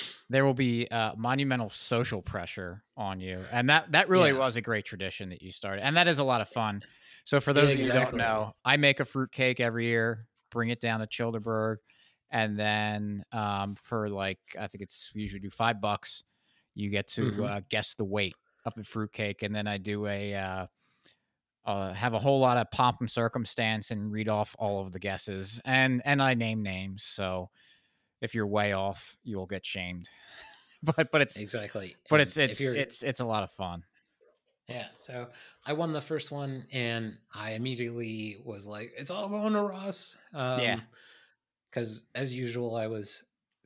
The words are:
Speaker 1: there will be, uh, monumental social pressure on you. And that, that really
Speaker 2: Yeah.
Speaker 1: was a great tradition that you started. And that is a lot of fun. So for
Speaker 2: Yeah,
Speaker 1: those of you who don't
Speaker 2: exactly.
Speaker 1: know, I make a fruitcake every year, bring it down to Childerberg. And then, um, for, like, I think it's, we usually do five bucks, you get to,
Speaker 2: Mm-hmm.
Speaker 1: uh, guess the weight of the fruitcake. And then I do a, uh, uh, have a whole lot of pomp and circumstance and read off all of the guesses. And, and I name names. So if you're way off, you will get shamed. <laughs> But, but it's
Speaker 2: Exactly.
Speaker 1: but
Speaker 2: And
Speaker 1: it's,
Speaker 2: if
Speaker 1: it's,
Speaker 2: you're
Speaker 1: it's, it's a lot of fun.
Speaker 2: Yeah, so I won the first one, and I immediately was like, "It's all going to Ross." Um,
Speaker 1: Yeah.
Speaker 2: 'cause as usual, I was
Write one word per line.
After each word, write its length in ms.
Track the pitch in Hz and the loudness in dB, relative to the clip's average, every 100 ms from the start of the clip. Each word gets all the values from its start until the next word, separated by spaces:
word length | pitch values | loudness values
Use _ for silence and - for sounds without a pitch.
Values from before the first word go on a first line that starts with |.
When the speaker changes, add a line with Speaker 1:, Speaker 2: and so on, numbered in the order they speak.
| - - - | -2 -12 0
Speaker 1:
there 140 | 131 | 4
will 100 | 139 | 4
be, 360 | 127 127 117 120 | 4 2 2 0
uh, 240 | 117 110 107 | 0 -2 0
monumental 540 | 120 135 139 127 107 | 0 2 2 0 -2
social 520 | - - 120 120 104 | -6 0 0 2 -2
pressure 600 | - 101 87 - 90 101 - - | -6 -6 -6 -8 -8 -10 -14 -8
on 240 | 98 95 | -6 -4
you. 260 | 92 92 95 | -6 -8 -4
And 200 | 120 127 | 2 6
that, 220 | 156 160 | 6 6
that 160 | 156 185 | 4 6
really 220 | 185 160 | 8 8
Speaker 2:
Yeah. 20 | |
Speaker 1:
was 220 | 135 131 117 | 6 2 0
a 60 | |
great 220 | 113 107 - | -2 -2 -4
tradition 440 | 92 95 - 95 | -6 -6 -6 -10
that 120 | 87 | -10
you 80 | 92 | -12
started. 320 | - 101 98 | -10 -6 -2
And 120 | 131 165 | 2 4
that 120 | 175 | 4
is 100 | 143 | 4
a 60 | |
lot 160 | 135 120 | 4 2
of 80 | 104 | 0
fun. 340 | 117 110 101 - - - - | -2 -2 -2 -8 -18 -20 -16
So 160 | - 143 | 0 2
for 120 | 151 | 4
Speaker 2:
Yeah, 180 | 139 143 | 6 6
Speaker 1:
those 40 | |
of 40 | 135 | 6
you 60 | 131 | 4
who 40 | |
don't 240 | 127 127 | 4 4
Speaker 2:
exactly. 20 | 120 | 2
Speaker 1:
know, 380 | 117 110 107 - | 2 2 -2 -2
I 120 | 127 147 | 4 6
make 220 | 143 135 | 6 6
a 60 | 135 | 2
fruitcake 540 | 135 131 - 127 127 | 0 -2 2 2 2
every 260 | 120 117 117 | 0 2 2
year, 420 | 117 113 110 110 _ _ | 2 2 0 -8 _ _
bring 200 | 117 117 | -2 -2
it 100 | 120 | 0
down 200 | 117 110 | 0 -2
to 60 | 107 | -4
Childerberg. 720 | - 117 113 113 110 110 107 - _ _ _ _ | -2 -2 -2 0 2 2 0 -6 _ _ _ _
And 280 | 117 110 104 | 0 0 2
then, 680 | 107 107 107 107 104 101 - | 2 2 2 -2 -4 -6 -6
um, 420 | 117 104 101 98 98 | -2 0 0 -2 -6
for, 320 | - 117 107 | -6 -4 -2
like, 300 | 98 98 95 - - | -2 -2 -4 -10 -12
I 80 | 104 | -10
think 140 | 98 | -10
it's, 300 | 98 - - | -12 -12 -10
we 80 | 104 | -6
usually 180 | 104 98 | -6 -6
do 100 | 98 | -8
five 300 | - 113 107 | 0 0 2
bucks, 440 | 104 101 - - - _ _ _ _ | 0 -2 -4 -8 -10 _ _ _ _
you 160 | - 101 | -8 -2
get 180 | 101 - | -2 -2
to, 120 | - | -2
Speaker 2:
Mm-hmm. 260 | 107 101 104 | -2 -2 -4
Speaker 1:
uh, 140 | 101 - | -4 -2
guess 260 | 107 - | -2 -2
the 100 | - | -2
weight 300 | 101 104 95 - _ _ | -2 0 -2 -4 _ _
of 100 | 120 | -10
the 100 | 110 | -8
fruitcake. 580 | 104 113 107 - 107 98 | -8 -6 -4 -4 -4 -4
And 120 | 104 | -4
then 120 | 104 104 | -2 -2
I 120 | 101 | -4
do 280 | 98 104 104 | -2 -4 -2
a, 280 | 101 101 | -4 -4
uh, 320 | 98 95 92 90 _ _ _ - - _ _ _ _ | -4 -4 -6 -8 _ _ _ -20 -20 _ _ _ _
uh, 280 | - 101 95 | -4 -2 -2
have 220 | 95 120 | -2 0
a 40 | 110 | 2
whole 220 | 139 139 | 4 6
lot 160 | 127 123 | 6 4
of 140 | 113 | 2
pomp 280 | - 123 110 | 4 4 4
and 100 | 110 | -2
circumstance 800 | - 117 127 110 - 113 110 - | 0 0 0 -4 0 0 0 -2
and 220 | 107 104 | -4 -4
read 160 | 107 110 | -2 0
off 280 | 107 104 - | 0 0 -2
all 220 | 107 101 | -2 -2
of 120 | 95 | -4
the 60 | 90 | -6
guesses. 600 | 98 92 - 95 98 113 | -4 -4 -4 -4 -4 -6
And, 380 | 131 131 131 123 | 2 4 4 4
and 180 | 139 143 | 2 4
I 120 | 135 | 4
name 280 | 123 113 110 | 2 0 -2
names. 420 | 101 92 98 98 | -2 -4 -6 -8
So 460 | - - 95 92 87 _ _ _ _ _ _ _ | -8 -4 -2 -2 -6 _ _ _ _ _ _ _
if 120 | 113 | -4
you're 120 | 113 104 | -2 2
way 240 | 104 104 | 2 2
off, 440 | 95 98 98 - - | 2 -2 -4 -10 -14
you 140 | - 101 | -10 -8
will 80 | 92 | -6
get 200 | 98 - | -6 -6
shamed. 420 | 98 90 90 87 | -6 -6 -8 -12
<laughs> 40 | - - - - - - - | -18 -20 -20 -20 -20 -20 -4
But, 300 | 147 160 160 | 0 0 2
but 100 | 156 | 4
it's 220 | 135 - | 4 0
Speaker 2:
Exactly. 520 | 104 117 104 104 92 - - | -4 -6 -6 -8 -8 -12 4
Speaker 1:
but 100 | 151 | 6
Speaker 2:
And 20 | |
Speaker 1:
it's, 140 | 135 156 131 | 6 4 2
Speaker 2:
if 140 | - | 2
Speaker 1:
it's, 0 | |
Speaker 2:
you're 160 | 135 127 | 0 0
Speaker 1:
it's, 260 | 135 - | -2 -4
it's 180 | 131 127 | -4 -2
a 60 | 120 | 0
lot 160 | 107 | 0
of 60 | 95 | -2
fun. 320 | - 90 87 - _ _ _ _ _ _ _ - | -4 -8 -8 -14 _ _ _ _ _ _ _ -12
Speaker 2:
Yeah, 200 | 123 110 - | -12 -12 -16
so 340 | - 123 120 - - - | -12 -10 -10 -14 -20 -12
I 80 | 135 | -4
won 200 | 151 160 | -2 -2
the 80 | 151 | -2
first 280 | - 156 - | -4 -6 -6
one, 360 | 143 139 131 127 | -6 -6 -8 -6
and 460 | 131 117 117 110 - _ | -2 0 -2 -4 -8 _
I 200 | 107 107 | -10 -8
immediately 840 | 110 131 120 117 117 113 110 107 101 | -4 -4 -4 -4 -4 -6 -6 -8 -10
was 220 | 123 101 104 | -12 -12 -12
like, 260 | 104 120 - | -12 -12 -10
"It's 140 | 143 | -8
all 180 | 190 202 | -6 -4
going 260 | 208 214 | -2 0
to 80 | 208 | 2
Ross." 560 | 208 190 196 185 - - _ | 0 -4 -6 -6 -6 -12 _
Um, 400 | - 127 127 120 | -4 -2 2 2
Speaker 1:
Yeah. 80 | 104 - - - - _ _ _ _ _ | 0 -4 -18 -20 -20 _ _ _ _ _
Speaker 2:
'cause 380 | 123 117 110 - | -4 -4 -6 -10
as 200 | 127 135 | -6 -4
usual, 420 | 123 120 120 120 113 | -4 -4 -4 -2 -2
I 120 | 110 | -2
was 360 | 110 101 - - _ _ _ | -4 -6 -8 -12 _ _ _